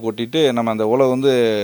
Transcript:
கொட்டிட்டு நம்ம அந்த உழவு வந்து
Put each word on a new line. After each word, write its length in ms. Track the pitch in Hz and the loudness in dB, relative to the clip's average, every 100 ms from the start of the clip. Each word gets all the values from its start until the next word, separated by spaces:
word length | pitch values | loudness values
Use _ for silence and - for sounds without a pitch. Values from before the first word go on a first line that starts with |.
கொட்டிட்டு 360 | 113 107 117 160 143 120 | -4 -6 -4 0 0 0
நம்ம 160 | 113 107 | -2 -2
அந்த 100 | 107 | 0
உழவு 200 | 127 131 127 | 2 2 2
வந்து 160 | 135 127 113 107 | 2 2 2 0